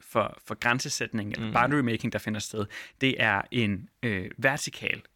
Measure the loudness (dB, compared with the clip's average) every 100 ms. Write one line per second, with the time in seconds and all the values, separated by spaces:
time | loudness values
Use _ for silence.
0 | -2 0 0 -2 -12 -2 2 2 0 -4
1 | -4 -4 -4 -6 0 2 4 4 2 0
2 | -2 -2 -2 -4 -4 -4 -4 -6 -14 -2
3 | 0 2 4 4 2 2 2 0 -6 _
4 | -2 -2 -4 0 0 0 -4 -6 -4 -4
5 | -6